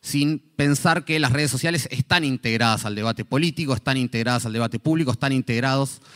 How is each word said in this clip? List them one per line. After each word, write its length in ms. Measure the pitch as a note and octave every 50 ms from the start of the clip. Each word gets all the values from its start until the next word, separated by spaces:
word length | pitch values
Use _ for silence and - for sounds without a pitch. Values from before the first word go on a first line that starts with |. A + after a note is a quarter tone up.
sin 380 | _ - - C#3+ C#3+ D3 D#3 C#3
pensar 640 | _ _ _ - C#3+ C#3+ C#3+ C#3 - F3+ E3 F3 -
que 160 | - D#3+ D#3
las 120 | D3+ B2+ B2
redes 180 | C#3 D3+ C#3+
sociales 380 | - C3 - E3 E3+ E3 - -
están 340 | - B2+ C3+ _ F3+ F3 D#3+
integradas 640 | C#3+ C3 B2 - A#2+ A2+ A2+ A#2+ A2+ A2 G#2 -
al 80 | A2 G#2
debate 320 | G2+ G#2+ A2+ A2+ - G#2+
político, 480 | - - C3+ D#3+ F3 D3+ - E3 C#3 C3
están 240 | A2 - - C3+ C3
integradas 480 | B2+ A#2+ - A#2 A2+ A#2+ B2 A#2+ A2
al 80 | A#2 A2
debate 240 | A2+ A#2 A2+ A2+ A2+
público, 340 | _ D3+ D#3+ E3 E3 B2+ A2+
están 200 | - - C#3 C3+
integrados 680 | C3 B2 - A#2+ A2+ A#2+ C3+ C3 C3+ C#3 C3 - - _ - -